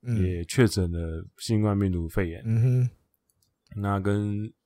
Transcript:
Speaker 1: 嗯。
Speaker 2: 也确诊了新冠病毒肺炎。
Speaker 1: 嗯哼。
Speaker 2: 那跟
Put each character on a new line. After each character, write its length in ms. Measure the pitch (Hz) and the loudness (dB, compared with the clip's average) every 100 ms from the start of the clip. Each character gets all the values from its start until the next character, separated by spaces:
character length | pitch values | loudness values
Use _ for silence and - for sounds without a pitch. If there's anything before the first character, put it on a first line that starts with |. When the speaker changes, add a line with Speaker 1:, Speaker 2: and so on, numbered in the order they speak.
Speaker 1:
嗯。 200 | 123 113 | -4 0
Speaker 2:
也 220 | 92 87 | 0 -2
确 240 | 85 - 117 | -2 4 4
诊 220 | 101 87 | 4 0
了 340 | 85 82 80 - - | -2 -6 -8 -12 -12
新 240 | - 110 | -2 2
冠 140 | 107 101 | 2 2
病 120 | 98 | 2
毒 160 | 87 82 | 0 -2
肺 200 | 107 90 | -2 -4
炎。 140 | 82 | -4
Speaker 1:
嗯 180 | 113 113 | -2 2
哼。 280 | 123 127 123 - _ _ _ _ _ _ _ 104 | 2 2 0 -4 _ _ _ _ _ _ _ -6
Speaker 2:
那 180 | 101 101 | -2 0
跟 540 | 95 101 104 104 107 - | 0 0 0 -4 -6 -12